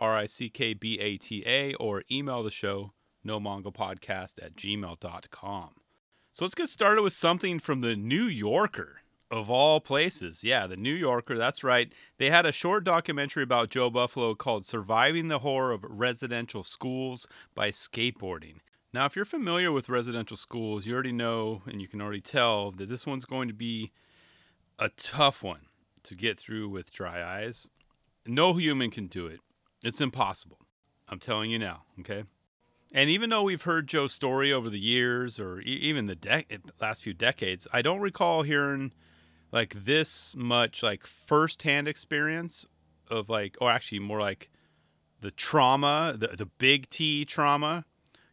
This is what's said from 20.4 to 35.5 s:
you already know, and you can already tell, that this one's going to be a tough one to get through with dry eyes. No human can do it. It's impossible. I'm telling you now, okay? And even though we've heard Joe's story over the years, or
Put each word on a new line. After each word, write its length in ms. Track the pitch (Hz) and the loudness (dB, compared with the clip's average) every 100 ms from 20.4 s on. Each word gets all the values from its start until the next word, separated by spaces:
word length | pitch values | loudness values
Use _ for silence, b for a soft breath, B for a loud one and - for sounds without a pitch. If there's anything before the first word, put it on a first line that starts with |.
| - 117 110 104 104 | -8 -6 -4 -4 -2
you 80 | |
already 160 | 123 131 | -2 -2
know, 520 | 120 117 113 110 104 - | -2 -2 -2 -4 -6 -10
and 160 | 101 | -12
you 60 | 92 | -10
can 120 | 104 | -10
already 200 | 104 101 | -8 -8
tell, 500 | - 143 120 104 101 | -2 2 4 2 -2
that 180 | 92 98 | -6 -8
this 160 | 123 | -8
one's 200 | - 135 | -6 -6
going 240 | 123 131 123 | -6 -4 -4
to 60 | |
be 360 | 107 117 113 110 _ b b b b b b b - | -6 -6 -6 -8 _ b b b b b b b -4
a 120 | 107 | -4
tough 520 | - - 127 143 - | -4 -6 2 4 2
one 200 | 98 78 69 _ _ _ | -6 -10 _ _ _ _
to 100 | - | -20
get 240 | 92 110 104 | -4 -4 -4
through 300 | - 110 104 | -6 -8 -8
with 240 | 98 85 | -8 -10
dry 280 | - 92 87 | -10 -8 -6
eyes. 480 | 87 95 113 110 - _ _ _ _ _ - | -6 -6 -8 -10 -16 _ _ _ _ _ -4
No 260 | 127 180 | 4 6
human 380 | 175 156 135 120 | 6 2 2 0
can 160 | 113 95 | -4 -8
do 180 | 92 85 | -8 -8
it. 140 | 82 _ _ _ _ | -10 _ _ _ _
It's 180 | 117 - | -6 -2
impossible. 600 | 135 123 101 95 - - _ _ _ _ - | -2 0 -2 -2 -12 -20 _ _ _ _ -14
I'm 100 | 95 | -10
telling 320 | - 110 110 | -4 -2 -2
you 80 | 113 | -2
now, 240 | 101 82 _ - | -4 -8 _ -16
okay? 240 | 87 101 110 _ _ _ _ _ _ | -10 -8 -10 _ _ _ _ _ _
And 160 | 135 143 | 2 4
even 200 | 175 233 | 4 2
though 120 | 226 | 2
we've 200 | 196 175 | 2 0
heard 260 | 170 160 143 | -2 -2 0
Joe's 240 | 160 139 | 0 0
story 400 | - 135 135 139 | -2 -2 2 2
over 180 | 135 113 | 2 -2
the 80 | 104 | -2
years, 640 | 107 120 123 123 123 113 | 0 2 2 0 -4 -6
or 180 | 95 | -8